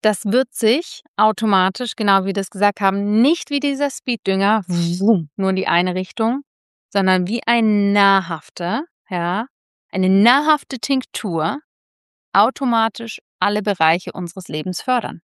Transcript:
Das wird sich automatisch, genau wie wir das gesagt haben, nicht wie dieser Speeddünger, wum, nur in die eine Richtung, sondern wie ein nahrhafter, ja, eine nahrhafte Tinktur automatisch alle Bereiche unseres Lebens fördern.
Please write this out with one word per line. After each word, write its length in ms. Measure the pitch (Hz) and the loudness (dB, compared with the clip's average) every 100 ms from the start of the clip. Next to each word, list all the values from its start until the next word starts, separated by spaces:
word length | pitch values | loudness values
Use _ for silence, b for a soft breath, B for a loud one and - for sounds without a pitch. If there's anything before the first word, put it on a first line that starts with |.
Das 240 | 214 208 208 | 0 0 -2
wird 280 | 226 262 | -2 -2
sich 480 | - 220 262 349 - _ - | 0 0 0 -4 -16 _ 0
automatisch, 800 | 214 214 220 196 185 190 240 - | 0 2 0 2 2 -2 -10 -4
genau 260 | 208 196 | 2 2
wie 60 | 190 | 0
wir 60 | |
das 160 | 196 190 | -4 -6
gesagt 320 | 190 202 202 | 0 0 2
haben, 400 | 196 196 202 214 | 0 0 0 2
nicht 280 | 254 339 - | 2 2 -2
wie 100 | 285 | -4
dieser 300 | 285 269 285 | -2 -2 -4
Speeddünger, 760 | - - 240 - 190 196 214 180 | -4 -6 -6 -2 0 2 0 0
wum, 640 | 175 170 180 196 202 156 - | -2 0 0 2 2 0 -4
nur 140 | 190 | -2
in 60 | 190 | 0
die 120 | - | 0
eine 280 | 170 185 180 | 0 0 -2
Richtung, 480 | 185 - 220 262 - _ _ _ _ | -6 -4 -2 -2 -8 _ _ _ _
sondern 340 | 202 190 185 180 | -2 2 2 0
wie 140 | 226 - | -4 0
ein 480 | 240 220 208 202 | 0 2 2 2
nahrhafter, 920 | 202 196 196 175 165 - - 175 220 339 _ _ | 4 4 4 0 -10 -10 -8 -4 -4 -6 _ _
ja, 380 | 180 170 185 254 _ _ _ _ | -4 -2 -4 -6 _ _ _ _
eine 200 | - 185 | -2 2
nahrhafte 680 | 190 214 269 302 302 - 254 | 4 6 4 4 0 0 -10
Tinktur 800 | - 269 - - 208 165 156 269 _ _ _ _ _ _ _ | -2 -4 -4 -10 -6 -2 -2 -4 _ _ _ _ _ _ _
automatisch 840 | 185 226 - 262 233 226 - 226 - _ _ | 2 2 2 0 0 0 -4 -12 -14 _ _
alle 240 | 196 208 | -2 -2
Bereiche 480 | 202 196 160 170 - | -2 2 2 2 -4
unseres 340 | - 175 - - | -8 -10 -10 -10
Lebens 340 | 156 165 180 | -6 -6 -6
fördern. 400 | - 254 214 170 _ | -2 -2 -2 -12 _